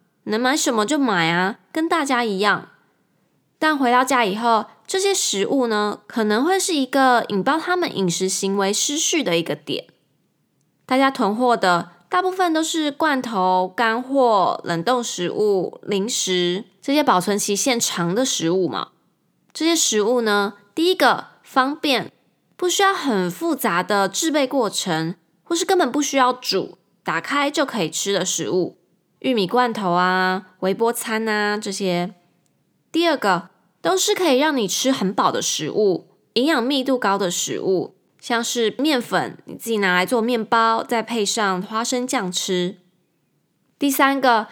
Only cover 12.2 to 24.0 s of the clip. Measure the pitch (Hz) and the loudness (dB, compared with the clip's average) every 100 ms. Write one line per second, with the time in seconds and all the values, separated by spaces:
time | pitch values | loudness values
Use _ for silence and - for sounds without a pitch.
12.2 | 370 370 359 311 320 330 302 285 320 269 | 0 0 0 0 -2 -2 -2 0 0 0
13.2 | 240 220 185 185 185 185 233 226 254 277 | -2 0 2 2 0 0 0 0 -2 2
14.2 | 247 214 175 - - 170 170 254 226 - | 4 4 2 0 -2 -2 0 0 -2 -4
15.2 | 175 - 208 196 170 - - 202 208 - | -4 0 2 2 0 -8 -6 -4 -2 -4
16.2 | - 185 175 185 226 _ - 285 277 185 | -2 0 0 -2 -8 _ -2 0 4 2
17.2 | 175 208 - 202 - 240 - - 170 196 | 2 -2 -2 -2 0 0 -2 -2 -2 0
18.2 | 262 - 165 185 170 98 - _ _ _ | -2 -2 -2 0 -2 -4 -10 _ _ _
19.2 | _ _ _ - 320 339 - 220 208 247 | _ _ _ -4 0 2 2 2 2 2
20.2 | 226 208 202 - _ - 339 359 269 196 | 2 2 0 -6 _ -2 0 4 4 2
21.2 | - _ - - 262 311 302 240 156 _ | -4 _ -4 0 0 0 0 0 -2 _
22.2 | _ _ _ - 359 349 392 381 277 208 | _ _ _ -6 -2 2 2 0 0 0
23.2 | 180 175 339 277 226 175 180 208 | 0 -2 -4 -2 0 -2 0 0